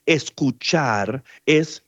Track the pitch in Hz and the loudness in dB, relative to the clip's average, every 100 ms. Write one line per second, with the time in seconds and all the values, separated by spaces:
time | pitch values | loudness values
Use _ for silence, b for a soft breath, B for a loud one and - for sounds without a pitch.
0 | - 156 - - 139 117 - 165 131 104 | 0 0 -2 -4 -2 -2 -2 -2 0 -2
1 | 101 135 - b - 151 156 - | -2 -6 -10 b 2 2 2 -6